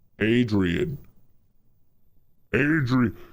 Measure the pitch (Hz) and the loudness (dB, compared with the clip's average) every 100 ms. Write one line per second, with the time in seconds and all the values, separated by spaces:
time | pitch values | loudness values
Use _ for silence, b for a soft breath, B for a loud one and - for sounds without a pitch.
0 | _ - 104 117 120 104 92 85 - 143 | _ -4 0 2 2 2 0 0 -4 -6
1 | - - - - _ _ _ _ _ _ | -14 -20 -20 -20 _ _ _ _ _ _
2 | _ - _ _ _ 113 143 160 127 131 | _ -20 _ _ _ -2 0 0 0 2
3 | 120 B B | 0 B B